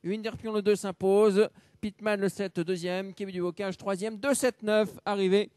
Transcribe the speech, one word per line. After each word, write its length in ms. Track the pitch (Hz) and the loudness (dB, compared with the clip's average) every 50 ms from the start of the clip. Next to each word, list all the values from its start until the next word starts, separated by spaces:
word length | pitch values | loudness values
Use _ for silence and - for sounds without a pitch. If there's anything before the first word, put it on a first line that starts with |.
| - | -4
Win 180 | 170 202 220 | -4 -6 -4
Derpion 320 | 214 226 233 - - 220 214 | -6 -8 -10 -8 -8 -4 -4
le 80 | 214 | 0
deux 140 | 196 202 208 | 2 2 2
s'impose. 720 | 190 - 196 180 _ 185 190 196 202 214 214 190 196 214 - _ _ _ _ _ _ | 2 0 -8 -8 _ 2 4 4 6 6 6 6 4 2 2 _ _ _ _ _ _
Pitman 380 | - 214 190 _ 208 220 208 202 | -10 -10 -10 _ -4 -2 -2 0
le 100 | 196 190 | 0 -2
sept 300 | - - 202 190 _ - | -2 -4 -8 -6 _ -6
deuxième. 540 | 170 165 190 175 165 180 180 185 196 196 185 | -2 -2 -4 -4 -2 -4 -4 -4 -6 -8 -8
Kémy 180 | - 208 196 | -10 -10 -8
Dubocage 440 | 180 180 175 175 170 - 202 196 185 | -6 -4 -4 -4 -4 -4 -6 -6 -6
troisième. 420 | - - 202 196 175 190 220 220 202 | -6 -4 -4 -4 -4 -4 -8 -8 -4
Deux 180 | 202 285 277 | 0 0 0
sept 260 | - - 254 233 _ | 2 2 -2 -2 _
neuf 280 | - 208 214 214 214 - - - _ | 0 2 4 4 2 2 -2 -8 _
arrivé 460 | - 208 202 196 190 185 202 214 - _ | -4 0 2 2 4 4 4 2 0 _